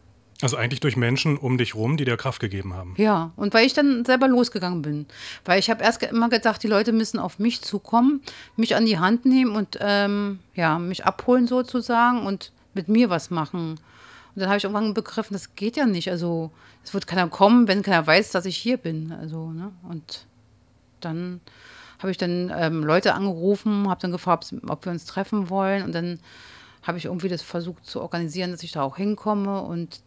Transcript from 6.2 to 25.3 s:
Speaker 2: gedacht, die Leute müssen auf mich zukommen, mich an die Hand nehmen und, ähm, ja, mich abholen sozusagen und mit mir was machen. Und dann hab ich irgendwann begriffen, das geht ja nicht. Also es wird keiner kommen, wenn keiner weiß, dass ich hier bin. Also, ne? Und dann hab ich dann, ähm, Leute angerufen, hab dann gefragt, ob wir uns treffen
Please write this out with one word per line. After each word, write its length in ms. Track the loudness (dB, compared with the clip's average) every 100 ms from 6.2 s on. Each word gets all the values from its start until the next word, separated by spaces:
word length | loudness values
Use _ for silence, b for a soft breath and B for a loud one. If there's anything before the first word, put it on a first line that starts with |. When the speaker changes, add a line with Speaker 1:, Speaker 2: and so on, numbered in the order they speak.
| 2
Speaker 2:
gedacht, 340 | 2 0 0
die 40 | 2
Leute 240 | 2 4
müssen 260 | 2 0 -4
auf 220 | -6 -2
mich 220 | -2 -2
zukommen, 600 | -6 -8 0 4 4 2 B B B -2
mich 180 | 0 2
an 100 | 2
die 140 | 4
Hand 240 | 2 4 4
nehmen 300 | 4 4 0
und, 220 | -4 -4
ähm, 600 | 0 2 2 0 -2 -6 -10
ja, 260 | -2 0 0
mich 260 | -2 -4 -4
abholen 420 | -2 2 4 4
sozusagen 800 | 0 -2 -4 0 2 4 2 -2
und 260 | -6 -10 _ _
mit 160 | -8 2
mir 200 | 4 4
was 200 | 2 -2
machen. 500 | -4 -2 -4 -6 -8 B B B B B -6
Und 60 |
dann 80 | 0
hab 80 | 0
ich 80 | 0
irgendwann 280 | -2 -2
begriffen, 400 | -2 -4 -6 -6
das 220 | -8 -10 -6
geht 220 | -4 0
ja 80 | 0
nicht. 260 | 0 -2
Also 400 | -4 -2 -4 -6 b b b
es 100 | -8
wird 140 | -8 -2
keiner 220 | 0 0
kommen, 400 | 4 8 8 6
wenn 120 | 4
keiner 240 | 4 2 6
weiß, 260 | 4 4
dass 140 | -2 -2
ich 120 | -4
hier 180 | -2 -2
bin. 380 | -2 -6 -8
Also, 360 | -10 -10 -10 -10
ne? 200 | -10 -12 -14 -12
Und 360 | -12 -12 -16 -18 _ _ _ _ _ _ _
dann 400 | -8 -6 -8 -10 B B B B B B
hab 100 | -6
ich 80 | -2
dann, 340 | -2 -2 -2
ähm, 300 | -2 0 0
Leute 300 | 2 2 2
angerufen, 760 | 0 -2 0 0 0 0 0 0
hab 100 | -2
dann 100 | -4
gefragt, 420 | -4 0 0 -2 -12 -8
ob 160 | -8
wir 80 | -6
uns 140 | -8 -8
treffen 440 | -8 -4